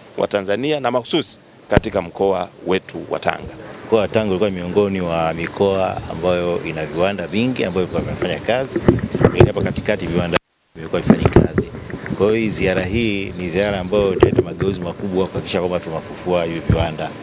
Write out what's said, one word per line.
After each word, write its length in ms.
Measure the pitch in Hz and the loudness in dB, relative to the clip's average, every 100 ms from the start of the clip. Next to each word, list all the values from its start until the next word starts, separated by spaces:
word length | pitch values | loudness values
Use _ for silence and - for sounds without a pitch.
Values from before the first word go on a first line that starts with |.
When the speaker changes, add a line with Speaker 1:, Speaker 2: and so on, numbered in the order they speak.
| - - | -16 -4
Speaker 1:
wa 100 | 98 | 0
Tanzania 520 | 101 95 104 143 147 | 0 0 -2 0 -2
na 100 | 127 | 0
mahususi 480 | 123 117 165 120 - - - - | -2 0 -2 -2 -8 -18 -20 0
katika 320 | 104 110 98 | 2 2 -2
mkoa 460 | 85 - 98 90 90 - 85 | -4 0 2 2 -2 -8 -2
wetu 300 | 92 - 82 73 | -2 -2 -10 -6
wa 80 | 76 | -2
Tanga. 360 | 87 80 78 76 - - - | -2 -4 -8 -14 -16 -16 0
Speaker 2:
Mkoa 140 | 110 | 2
wa 80 | 92 | 2
Tanga 200 | 110 107 | 2 2
ulikuwa 200 | 92 104 | 2 0
miongoni 500 | 92 87 95 101 95 | 0 0 2 2 0
wa 340 | 87 82 80 | -2 0 0
mikoa 640 | 80 82 - 101 95 92 98 - | -2 -6 0 2 2 0 -2 -6
ambayo 540 | 85 87 90 87 85 | -2 0 2 0 -2
ina 220 | 82 78 78 | -4 -6 -6
viwanda 400 | 78 92 101 82 | 0 0 0 -4
vingi 380 | 98 123 123 | 0 0 0
ambavyo 220 | 95 90 85 | -2 0 -2
vilikuwa 280 | 82 - | -2 -4
vinafanya 320 | - 90 78 - | -4 -4 -4 -2
kazi, 320 | 123 135 - - - - - | -2 -2 2 2 2 0 2
lakini 240 | - 87 92 | 2 6 4
hapa 160 | 101 | 4
katikati 440 | 95 - - 101 85 | -2 -2 -2 -2 0
viwanda 320 | 85 87 80 - _ _ | 0 0 -2 -4 _ _
vimekuwa 260 | 82 80 90 | -16 -4 -2
vifanyi 240 | - - | 4 4
kazi. 440 | - - - - - - - - - - | 6 4 4 0 -4 -8 -12 -10 -8 0
Kwa 80 | 101 | 2
hiyo 120 | 110 | 4
hii 100 | 110 | 0
ziara 340 | 82 92 92 | 0 2 2
hii 480 | 92 113 113 101 98 90 | 0 0 0 0 -4 -6
ni 100 | 90 | -2
ziara 300 | 87 104 101 | 0 2 2
ambayo 320 | 90 104 98 | 2 2 2
italeta 300 | 92 - - | 6 6 4
mageuzi 380 | 85 85 95 92 | 0 -2 -2 -2
makubwa 460 | 87 82 101 92 92 | -6 -6 -2 0 0
kuhakikisha 320 | 107 - 92 | -2 -4 -2
kwamba 200 | 90 90 | 0 -2
tunafufua 640 | 85 80 - 73 90 90 | -4 -8 -8 -8 0 0
hivi 160 | 82 82 - | 0 -2 0
viwanda. 400 | 82 82 80 73 - | 0 0 -4 -8 -10